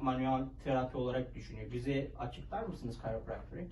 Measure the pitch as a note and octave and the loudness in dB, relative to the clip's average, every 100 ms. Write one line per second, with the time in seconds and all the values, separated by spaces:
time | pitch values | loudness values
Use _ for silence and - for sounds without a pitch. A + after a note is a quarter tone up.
0 | C#3 C3 C3 C3 C3+ - C#3+ C3 B2+ C#3 | 4 4 4 4 2 -2 2 4 4 2
1 | B2 B2+ B2+ A#2 - G#2 - A#2+ C3 C3+ | 2 2 0 -4 -8 -6 -4 -2 2 2
2 | C3+ - C3 - - G3 F#3 - A#2+ A#2 | 0 -2 -6 -4 -4 -2 -2 -4 -4 -4
3 | A2+ A2+ - F2+ - E2+ F2 | -2 -2 -2 -6 -6 -6 -6